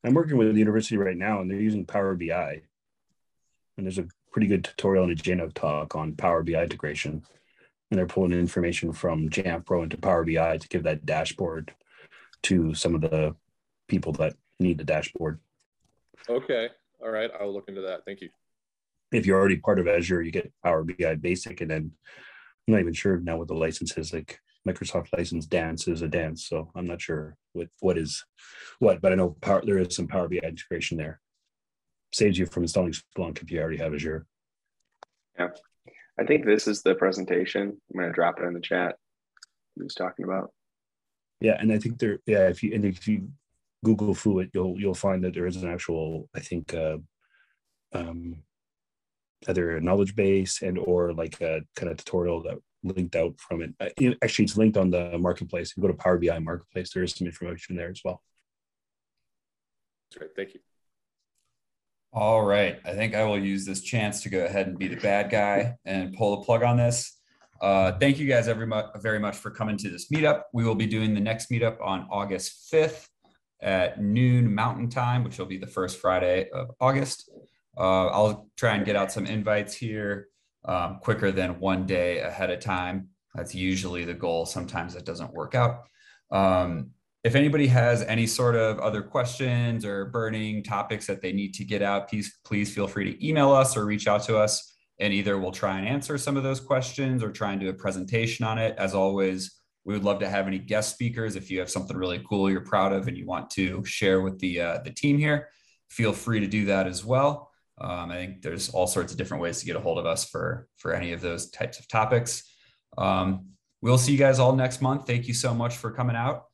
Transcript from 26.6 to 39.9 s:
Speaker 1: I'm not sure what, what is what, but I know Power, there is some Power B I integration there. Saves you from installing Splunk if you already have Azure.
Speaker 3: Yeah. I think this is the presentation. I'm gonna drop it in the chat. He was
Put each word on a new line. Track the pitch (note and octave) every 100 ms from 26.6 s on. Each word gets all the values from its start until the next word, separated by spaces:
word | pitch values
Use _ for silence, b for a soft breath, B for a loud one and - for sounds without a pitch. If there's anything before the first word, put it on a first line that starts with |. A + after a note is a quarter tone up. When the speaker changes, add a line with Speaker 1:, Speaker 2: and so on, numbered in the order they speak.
| D#2+ F2+
Speaker 1:
I'm | F2+
not | E2+
sure | - D#2+ D#2 D#2+ _
what, | F2 E2 _
what | F#2+ E2+
is | D#2 - - _ B B B B
what, | A2+ F2+
but | F#2
I | F#2
know | F2+ D#2+
Power, | - G2
there | - G2
is | F2+ -
some | E2+
Power | G2 F2
B | F2
I | E2
integration | E2+ - E2+ - E2
there. | D2+ - _ _ _ _ _ _ _ _ _
Saves | - G#2+ F#2
you | F2+
from | -
installing | E2+ G2 F2
Splunk | D#2+ _ - F2 -
if | D#2
you | E2
already | D#2+ D#2+
have | D#2+
Azure. | D2+ D2+ D#2+ D#2+ _ _ _ _ _ _ _ - _ _ -
Speaker 3:
Yeah. | F2 - _ _ - B B -
I |
think | - D3+
this | A2+ G#2+ A2
is | G2+
the | -
presentation. | F#2 F#2+ F#2 F#2 F2+ F#2 G2+ G2+ - _
I'm | F#2
gonna | F2
drop | E2+ E2+ -
it |
in | F2
the | F2
chat. | E2 F2+ F2+ - _ _ _ _ - _ _
He | -
was | -